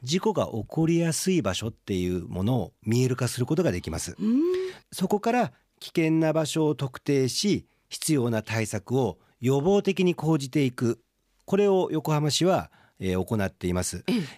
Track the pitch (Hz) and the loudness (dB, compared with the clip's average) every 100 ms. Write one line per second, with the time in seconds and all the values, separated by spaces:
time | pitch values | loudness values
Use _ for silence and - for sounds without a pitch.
0 | 123 175 220 180 90 113 104 - 160 170 | -4 -2 0 0 -2 -4 -6 -2 0 2
1 | 165 156 - 185 101 90 110 - - 98 | 2 0 0 0 0 -2 -6 -8 -4 -2
2 | 90 90 78 90 98 127 90 - - 117 | 0 -2 -4 -4 -2 0 -4 -8 -2 2
3 | 127 127 120 - 123 156 165 90 - 80 | 2 0 -4 -4 -2 0 0 -2 -4 -8
4 | - - 214 247 339 370 370 - _ - | -8 -6 0 2 2 0 -4 -10 _ -6
5 | 185 208 233 247 185 - _ _ - - | -2 0 0 0 0 -4 _ _ -6 0
6 | 160 160 160 156 151 160 151 139 135 - | 2 4 4 2 0 0 0 0 -4 -8
7 | - 139 131 - 208 139 - _ _ - | 0 2 2 2 2 0 -2 _ _ -8
8 | - 151 120 110 110 113 107 107 - 123 | 0 2 2 0 -2 -4 -2 -6 -2 0
9 | 117 - _ _ 120 139 151 202 196 190 | 0 -4 _ _ 0 0 2 2 2 0
10 | 180 165 151 160 135 151 135 123 120 117 | 0 0 0 0 0 0 0 0 -2 -2
11 | _ _ _ _ - 196 202 190 175 156 | _ _ _ _ -2 2 4 4 2 -2
12 | 151 151 151 - 170 165 80 _ _ _ | 0 0 2 2 2 2 0 _ _ _
13 | 92 92 90 110 98 - 90 90 90 90 | -2 0 0 0 -2 -2 -2 0 -2 -4
14 | - 233 147 | -2 -2 -2